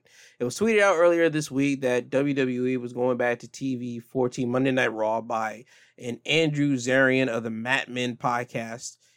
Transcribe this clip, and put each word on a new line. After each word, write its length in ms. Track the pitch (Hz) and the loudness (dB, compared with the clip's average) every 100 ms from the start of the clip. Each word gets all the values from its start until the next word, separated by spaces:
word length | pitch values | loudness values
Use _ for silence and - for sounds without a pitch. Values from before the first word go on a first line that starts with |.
| _ - - _ | _ -20 -20 _
It 40 | |
was 160 | 123 - | -6 0
tweeted 220 | 220 214 | 2 4
out 160 | 202 165 | 4 6
earlier 320 | 175 170 165 | 4 6 4
this 220 | 151 151 | 2 -2
week 300 | 131 139 139 | -2 0 0
that 280 | 127 123 123 | 0 0 0
W 240 | 139 143 | -2 0
W 320 | 139 127 123 127 | 0 0 0 -2
E 120 | 127 | -2
was 160 | 120 | -4
going 240 | 120 127 123 | -2 0 2
back 220 | 120 120 | 0 -2
to 80 | 117 | -6
T 280 | - 135 123 | -8 -6 -6
V 240 | 123 120 | -6 -10
fourteen 500 | - 135 123 - 120 | -6 -2 0 0 -2
Monday 220 | 127 135 | 0 2
Night 200 | 131 120 | 2 0
Raw 300 | 110 107 113 | 0 -2 -2
by 440 | 113 113 110 107 - - _ _ | -2 -4 -4 -8 -18 -20 _ _
an 200 | 123 120 - | -10 -8 0
Andrew 500 | 156 160 147 147 131 | 2 2 2 0 0
Zarian 520 | 123 131 131 131 131 | 2 4 4 4 2
of 160 | 117 | -2
the 80 | 113 | -4
Mat 380 | 110 120 131 - | -6 -2 -2 -2
Men 280 | 123 123 117 | -6 -6 -4
podcast. 800 | 131 120 120 123 113 117 - - _ | -4 -4 -4 -10 -10 -12 -14 -18 _